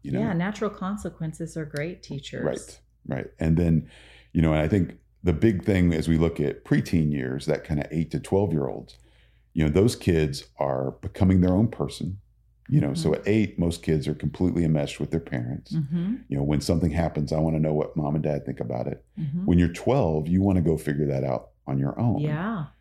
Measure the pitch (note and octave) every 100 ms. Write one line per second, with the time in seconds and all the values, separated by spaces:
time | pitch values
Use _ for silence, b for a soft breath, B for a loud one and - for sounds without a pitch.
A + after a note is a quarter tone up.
0 | C#3+ F3+ A3 E3+ F3+ G#3 G#3 G3+ F#3 G#3
1 | F3+ E3 D#3+ D#3 D#3+ E3 D3+ D3 D#3+ F#3
2 | - C#3 - B2+ C3 - - - _ _
3 | - C2+ - - D#2+ E2 E2+ D#2+ B B
4 | B B B E2 D#2+ D#2 D2+ G#2 E2 -
5 | _ _ F2+ D#2 A2 F#2 - F#2+ F2 D#2+
6 | D#2 D#2+ E2 E2 D2 - - C#3+ - F2+
7 | D2+ C#2+ B1+ C2 D2+ D2 - D2 - D#2
8 | E2 D2+ - F#2+ G2+ D#2+ C2 G1+ - -
9 | b b b b b D#2+ D#2 D2+ A2+ A#2+
10 | - E2 D#2 C#2 - - C#2 C2 C2+ -
11 | G2 - F#2+ F#2+ F2+ F#2 A#2 - C#2+ -
12 | F2 G2 _ _ _ _ - D3+ C#3+ E3
13 | D#2+ D2 - A2 G2+ - E2+ E2 - D#2
14 | C#2+ D2 D2 - F#2 E2+ E2 D#2 C#2+ -
15 | D2 E2 - C2 A#1+ C#2 - E3 C#3 E3+
16 | F3+ B3+ - C#2 C#2 D2 - E2+ E2+ D#2
17 | E2 - C#2+ D#2 D#2+ D#2 D#2 D2+ - -
18 | D2 D2+ D2+ C#2+ C2 C2 A#1+ B1 B1+ -
19 | _ - D#3 E3 F#3 F2 E2+ - - C3+
20 | F#2 D#2 D2+ F#2 G2 F#2 D#2+ D#2 - C#2+
21 | D2 C2+ C2 B1 - _ - C2+ C2+ -
22 | A#2 C#3+ D3+ D3+ G3 A3 D3 _